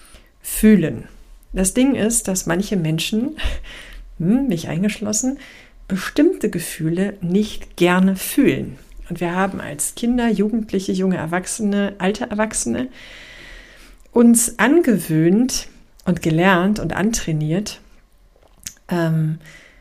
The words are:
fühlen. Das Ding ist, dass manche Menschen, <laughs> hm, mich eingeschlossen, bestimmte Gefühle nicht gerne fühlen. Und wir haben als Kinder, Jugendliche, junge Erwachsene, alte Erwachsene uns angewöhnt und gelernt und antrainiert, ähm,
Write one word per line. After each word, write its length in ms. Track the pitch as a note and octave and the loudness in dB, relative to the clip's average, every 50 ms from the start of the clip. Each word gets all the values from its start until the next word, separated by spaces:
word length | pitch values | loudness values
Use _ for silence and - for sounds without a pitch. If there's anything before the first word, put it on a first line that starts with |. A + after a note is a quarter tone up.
| - - - - - _ _ _ | -20 -20 -20 -20 -20 _ _ _
fühlen. 640 | - - - - - G#3+ G#3+ F#3 D#3 D3+ A#2 - - - - - - - - - - - - | -14 -10 0 4 8 8 8 8 6 2 -4 -8 -12 -16 -20 -20 -20 -20 -20 -20 -16 -8 -4
Das 220 | F#3 F#3+ F#3 - | -2 -2 0 2
Ding 200 | B3 C4 C#4 B3+ | 2 2 2 2
ist, 320 | - G3 A#3 A#3 - - | 2 0 0 0 -2 -2
dass 200 | - F#3+ F#3+ - | -2 -4 -4 -2
manche 300 | E3+ E3 F3 G#3 - G#3+ | -2 -2 -2 -2 -2 -2
Menschen, 600 | F#3 D#3+ D#3 D#3+ E3 - - A3 G#3+ B3 D4+ D#4 - - - - - - - - | -2 0 0 -2 -2 -2 -2 -2 -2 -2 -2 -4 -4 -4 -4 -4 -4 -8 -12 -16
<laughs> 420 | - - - - - - - - - | -18 -18 -18 -18 -18 -18 -14 -8 -4
hm, 300 | E3 F3+ A3+ C4+ C#4 B3+ | 0 2 2 2 2 0
mich 200 | F3+ D#3+ - - | -2 -2 -4 -4
eingeschlossen, 680 | C#3+ E3 G3 G#3 G#3 - G#3 G#3 G#3+ - B3+ B3+ C#4 - - - - - - - - - - | -4 -2 -2 -2 -2 -4 -6 -6 -4 -2 -2 -2 -4 -6 -10 -18 -20 -20 -20 -20 -20 -20 -8
bestimmte 640 | - G3 F#3 - - - D4+ D4 F4+ F#4 - - G3+ | -6 -6 -6 -6 -2 0 2 2 2 2 0 -2 -4
Gefühle 640 | F#3+ E3+ D#3+ - - - D#3+ D#3+ E3+ F3+ G3 G#3 G3 - | -4 -6 -6 -8 -8 -6 -4 -2 -2 -2 -2 -4 -4 -6
nicht 560 | F3+ E3+ F3+ G3+ G#3+ G#3+ - - - - - | -4 0 0 0 0 -2 -4 -10 -12 -12 -2
gerne 400 | - F3 F3 F3+ F#3 F#3 F#3+ F#3+ | 0 2 4 4 4 4 2 2
fühlen. 640 | F#3+ - - - C#4+ C4 D#3+ C3 C3 - - C3+ - - - - - - - | 0 -4 -2 0 2 2 2 2 0 -4 -8 -12 -14 -20 -20 -20 -18 -14 -12
Und 120 | F3 D#3+ | -8 -6
wir 140 | F3+ E3+ F3 | -4 -4 -2
haben 260 | F#3 G3 G3 F#3+ F#3+ | -2 -2 -2 -4 -6
als 340 | - - D3 C#3+ - - - | -10 -10 -8 -6 -8 -8 -6
Kinder, 340 | - A#3+ A#3 B3 B3 A#3 A#3 | -4 -2 0 0 0 0 0
Jugendliche, 640 | G#3+ F#3 G3+ G#3+ A#3 A3+ A3 - - G3 F#3+ - G3 | 0 0 0 0 0 -2 -4 -4 -4 -4 -2 -2 -2
junge 240 | F#3 F#3 F#3+ F#3 | 0 0 0 0
Erwachsene, 800 | - B2+ E3 E3+ F#3 F3+ - - - A3 G3+ G3+ G3+ G3+ G3 - - | -2 -2 -4 -4 -4 -4 -6 -6 -4 -2 -2 0 0 -2 -2 -4 -2
alte 300 | F#3 F#3 G#3+ - A#3+ A#3 | -2 -2 -2 -2 -6 -6
Erwachsene 580 | G#3+ G#3 A3 A3 A3 - - B3 A#3 A#3+ C4 B3+ - - - - - - - - - - - - - - - - - - - - - - - - | -2 -2 -2 -2 -4 -4 -4 -4 -4 -4 -6 -8 -10 -16 -20 -20 -20 -20 -20 -20 -20 -20 -20 -20 -20 -20 -20 -20 -20 -20 -20 -20 -20 -20 -20 0
uns 480 | - A#3 A#3+ A#3+ A#3 A#3 - - - - | 4 6 8 8 8 6 4 0 0 2
angewöhnt 1120 | G3+ B3 D4+ F4 E4+ C4 G#3+ E3+ - - D#3 D#3 D#3+ E3+ F#3+ A3+ B3+ B3+ - - - - - - - _ _ - - | 2 4 6 4 4 4 2 0 0 0 2 4 4 6 4 4 4 2 0 -4 -6 -8 -14 -20 -20 _ _ -6 -4
und 180 | F#3 F3 - - | -2 -2 0 0
gelernt 580 | E3 D#3 D#3+ F3 G3 F#3+ E3+ F3+ G3+ G#3+ - | 0 2 4 4 4 4 4 2 0 0 -2
und 140 | - - - | -2 -4 -2
antrainiert, 840 | - F3 A3+ A#3 - - - D#3+ D3+ D3+ D3+ D#3+ F#3+ G#3+ - - - - _ - - _ _ _ _ _ _ _ _ _ _ _ _ - - - _ _ - | -2 -2 -2 -2 -2 -2 -4 -2 -2 -2 -2 -2 -2 -4 -6 -10 -14 -20 _ -20 -20 _ _ _ _ _ _ _ _ _ _ _ _ -18 -18 -18 _ _ -4
ähm, 500 | F#3 F3 E3 D#3+ D#3+ D#3+ D#3 D#3 D#3+ E3 - - - - - - _ _ | -2 0 0 0 0 0 0 -2 -4 -6 -10 -16 -20 -20 -20 -20 _ _